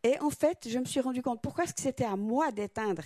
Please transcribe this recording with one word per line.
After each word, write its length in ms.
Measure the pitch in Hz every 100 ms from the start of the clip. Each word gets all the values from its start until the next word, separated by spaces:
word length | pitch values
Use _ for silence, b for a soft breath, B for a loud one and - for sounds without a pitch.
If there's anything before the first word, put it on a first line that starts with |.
Et 160 | 233 285
en 100 | 294
fait, 380 | - 302 349 226
je 100 | 247
me 60 |
suis 160 | 254 269
rendu 220 | 254 254
compte, 200 | 254 226
pourquoi 220 | 269 -
est-ce 100 | 339
que 60 | -
c'était 240 | 269 254
à 120 | 233 196
moi 360 | 214 254 311
d'éteindre 500 | 208 202 220 214 165